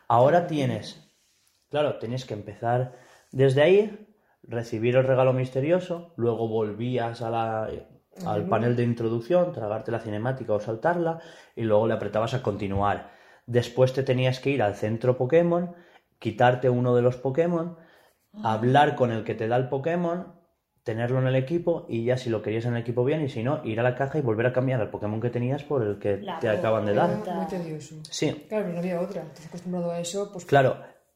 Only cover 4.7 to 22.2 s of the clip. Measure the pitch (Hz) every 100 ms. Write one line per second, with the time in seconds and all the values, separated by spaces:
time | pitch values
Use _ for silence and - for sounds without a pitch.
4.7 | 110 120 127 127 127 131 127 127 135 147
5.7 | 180 180 170 - - 117 110 110 110 107
6.7 | 101 123 120 117 113 113 117 113 110 110
7.7 | - - - _ - 175 104 92 113 120
8.7 | 120 120 117 113 117 117 180 175 123 107
9.7 | 110 113 113 107 107 120 135 110 104 113
10.7 | 113 165 175 165 165 - - - - 113
11.7 | 104 113 107 101 107 113 123 110 98 101
12.7 | 98 101 90 - - - - - 120 117
13.7 | 131 131 139 131 127 127 127 139 135 104
14.7 | 98 107 113 127 123 127 165 175 170 180
15.7 | - - - _ _ 113 101 123 127 131
16.7 | 123 123 123 123 127 135 135 170 170 175
17.7 | - - _ _ _ _ - 113 110 120
18.7 | 143 151 - 120 110 104 110 113 123 131
19.7 | 139 160 175 170 180 185 - _ _ _
20.7 | _ - 110 120 131 131 131 131 170 170
21.7 | 160 - 117 117 127